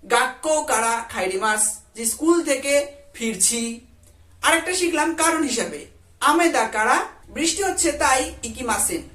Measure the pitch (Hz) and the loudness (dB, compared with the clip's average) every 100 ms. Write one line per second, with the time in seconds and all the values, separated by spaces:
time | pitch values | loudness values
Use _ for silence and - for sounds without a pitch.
0 | - 240 254 254 311 311 302 226 233 233 | 2 0 0 -4 -2 0 2 0 2 -2
1 | 233 226 190 190 214 214 - - - - | -4 -4 -4 -2 0 0 0 -2 -14 -6
2 | 226 - 311 339 302 262 277 285 285 - | -4 0 2 2 2 -2 2 2 2 -10
3 | - - 226 196 - 233 233 233 - - | -20 -6 -6 0 0 0 -4 -8 -16 -20
4 | - - - - 269 330 330 359 349 302 | -20 -20 -20 -4 2 2 0 -2 0 0
5 | 320 330 320 320 285 220 175 151 - - | -2 2 0 2 -2 -2 -4 -8 -16 -20
6 | _ _ 254 320 339 269 226 214 220 302 | _ _ 2 4 4 2 0 0 2 2
7 | 392 - - 202 330 330 381 370 339 285 | 0 -12 -16 -2 -2 0 -2 0 0 2
8 | 294 262 - - 226 220 247 208 - 165 | 2 2 0 -6 -12 -8 -4 -2 -2 -4
9 | 143 | -8